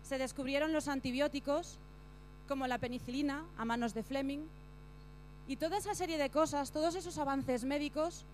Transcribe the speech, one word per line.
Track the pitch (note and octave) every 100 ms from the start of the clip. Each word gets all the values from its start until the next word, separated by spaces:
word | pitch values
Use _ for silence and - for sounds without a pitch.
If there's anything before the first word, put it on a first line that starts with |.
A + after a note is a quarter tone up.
Se | - C4+
descubrieron | C4 - C4 C#4 D#4
los | D#4 C#4+
antibióticos, | C4+ C4 B3 D4 C#4 C#4 C#4+ F4 - - - - - - - -
como | C4+ C4
la | A#3+
penicilina, | B3 B3 - B3+ C#4+ C#4 E4 -
a | A3+
manos | A#3 A#3
de | A3+
Fleming, | A3 C4+ C4+ C#4+ D#4 - - - - - - - - - -
y | C4+
toda | D#4+ G4
esa | G4+ G#4
serie | F4+ D#4+
de | C#4
cosas, | D4 D#4 C#4+ C4+
todos | D4+ D#4+
esos | E4+ F4 D#4+
avances | C#4 C#4 C4 B3
médicos | C4 D4 D4 - D#4+ - -